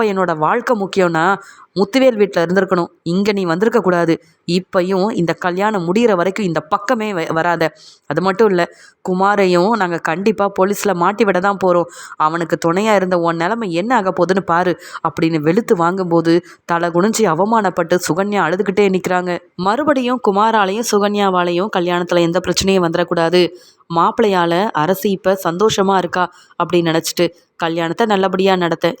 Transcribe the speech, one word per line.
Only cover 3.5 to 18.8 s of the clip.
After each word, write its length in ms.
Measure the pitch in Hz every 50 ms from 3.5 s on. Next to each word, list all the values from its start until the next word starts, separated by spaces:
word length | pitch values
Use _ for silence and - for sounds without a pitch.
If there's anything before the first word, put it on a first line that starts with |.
| 160 185 214 226 226 233
கூடாது. 440 | 180 185 180 175 170 165 160 - _ _ _ _ _ -
இப்பயும் 600 | 175 185 180 _ - 190 175 185 196 185 185 220
இந்த 220 | - - 170 160 160
கல்யாணம் 600 | - - 180 175 185 202 214 214 190 165 170 180
முடியிற 200 | 226 240 220 202
வரைக்கும் 320 | 175 170 196 190 - 214
இந்த 140 | 175 160 156
பக்கமே 540 | 151 - 202 196 - - 262 220 214 214 202
வ-, 200 | 170 165 - 160
வராத. 420 | 160 160 175 170 160 165 151 - - - - - _ _
அது 160 | - 147 165
மட்டும் 280 | 180 190 185 208 226 208
இல்ல, 220 | 190 175 147 - - - - - _ _
குமாரையும் 680 | - 190 185 185 190 202 208 202 196 185 175 175 175 208
நாங்க 280 | 233 214 185 175 170
கண்டிப்பா 540 | 156 - 165 160 180 196 220 214 - 202 202 196 -
போலீஸ்ல 340 | 185 202 202 - - 202 185
மாட்டி 300 | 175 170 190 208 208 233
விட 160 | 196 185 180
தான் 180 | 185 202 202 180 190
போறோம். 240 | 180 175 175 165 170 - - - - -
அவனுக்கு 420 | - 156 156 160 170 170 160 170 160 -
துணையா 300 | 170 165 185 214 220 208
இருந்த 220 | 196 190 185 185
உன் 180 | 175 170 165 165
நிலைமை 380 | 165 165 185 226 233 226 185 165
என்ன 220 | 170 190 240 262
ஆக 180 | 226 190 190 165
போகுதுன்னு 260 | - 175 170 190 196
பாரு" 400 | - - 170 170 180 180 160 - - - - -
அப்படின்னு 360 | - 160 - - 165 165 165
வெளுத்து 380 | 156 147 160 175 226 226 - 214
வாங்கும்போது 720 | 170 165 170 185 196 185 175 165 170 160 165 165 175 170 - - _ _
தலை 240 | - 175 170 175 175
குனிஞ்சு 340 | 165 175 185 220 214 220 220
அவமானப்பட்டு 760 | 180 156 156 196 214 233 226 208 185 - 185 170 160 180 175 -
சுகன்யா 340 | - 151 180 196 208 208 196
அழுதுகிட்டே 440 | 170 156 175 185 208 202 185 214